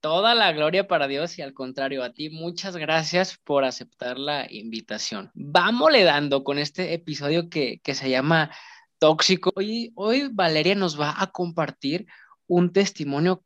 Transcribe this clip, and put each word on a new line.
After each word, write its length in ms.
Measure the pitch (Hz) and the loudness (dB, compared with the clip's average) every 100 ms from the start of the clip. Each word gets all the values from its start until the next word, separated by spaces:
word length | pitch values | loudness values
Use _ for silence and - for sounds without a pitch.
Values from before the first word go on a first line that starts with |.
Toda 360 | 156 165 220 233 | 0 2 4 4
la 160 | 202 | 2
gloria 340 | 151 151 180 196 | 2 0 0 0
para 220 | 170 139 | 0 0
Dios 280 | 139 170 - | -2 -6 -8
y 40 | |
al 100 | 139 | -14
contrario, 520 | 135 131 127 139 139 | -10 -10 -6 -6 -4
a 80 | 123 | -8
ti, 180 | - 156 | -8 -12
muchas 460 | 160 165 175 190 175 | -8 -10 -8 -10 -8
gracias 600 | 151 160 156 175 185 - | -2 0 0 0 0 -4
por 220 | - 143 | -2 2
aceptar 540 | 135 - 120 _ 123 127 | 2 -2 -14 _ -8 -6
la 280 | 143 147 127 | -4 -4 -6
invitación. 840 | 110 110 110 110 107 - 104 95 | -12 -10 -10 -8 -8 -8 -8 -12
Vámosle 720 | - 143 170 180 240 311 277 | -14 2 4 4 4 4 6
dando 400 | 180 147 147 139 | 6 4 2 0
con 140 | 139 143 | 0 -4
este 360 | 147 - 180 | -4 -6 -6
episodio 540 | 165 170 143 143 165 170 | -6 -6 -6 -2 -2 -2
que, 320 | 165 127 - | -4 -4 -4
que 120 | - | -8
se 140 | 135 135 | -6 -2
llama 440 | 127 143 165 151 - - - _ _ | 0 2 2 0 -6 -20 -20 _ _
Tóxico. 520 | 156 156 - 185 180 - | 4 4 2 2 2 -2
Hoy, 360 | 202 226 233 - | -4 -4 -8 -4
hoy 320 | 208 254 285 | 0 0 0
Valeria 440 | 214 175 156 165 202 | 0 2 2 2 2
nos 240 | 180 151 | 0 0
va 140 | 151 151 | -4 -2
a 120 | 190 | -4
compartir 760 | - 175 170 143 - 135 170 220 - _ _ _ | -4 -4 -2 -4 -4 -6 -4 -8 -20 _ _ _
un 260 | 175 175 | 2 4
testimonio 720 | 180 196 - 143 139 170 185 | 4 0 -2 -4 0 0 0